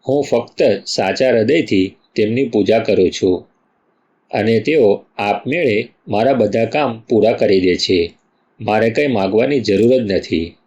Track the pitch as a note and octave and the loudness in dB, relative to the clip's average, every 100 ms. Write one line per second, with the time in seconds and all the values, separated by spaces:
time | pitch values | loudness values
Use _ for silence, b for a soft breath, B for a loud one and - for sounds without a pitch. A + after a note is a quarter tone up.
0 | - C#3+ C3+ A#2 - - B2 G2+ - - | -2 -2 0 -2 -4 -2 0 0 -4 -4
1 | G2 G2 C3 A#2 A2 D#3+ - G2 F#2 - | -4 0 0 2 2 0 0 0 0 -6
2 | _ - G#2+ A#2+ C3 A2 G2 A2+ A2 F#2+ | _ -4 -2 -2 -2 0 2 0 2 2
3 | F#2 - G2 F2+ - _ _ _ _ _ | 0 0 -2 -2 -6 _ _ _ _ _
4 | _ _ _ A#2 G#2+ A2+ A2 D#3 G#2+ G2+ | _ _ _ -4 0 0 0 2 2 2
5 | _ - G#2 G2+ - D#3+ D3 G#2 A#2+ _ | _ -6 -4 -2 -4 -2 -2 -2 -4 _
6 | - G#2 B2+ C3 G#2 A2+ A#2 D3 C#3 A2+ | -6 -2 0 2 0 0 -2 -2 -4 -6
7 | - A#2 G#2+ A2+ G#2+ F#2+ F2+ F2 - F#2 | -2 2 2 2 2 2 2 -2 0 -2
8 | E2+ _ _ _ _ _ G#2+ G#2+ A2+ A2+ | -2 _ _ _ _ _ -2 0 0 0
9 | D3 A2+ F#2+ G#2 C3 C#3+ G#2 G2 A#2 C3 | 0 0 0 0 0 -2 0 2 4 2
10 | G#2+ F#2 - E2 E2 - | 2 -4 -2 -6 -6 -12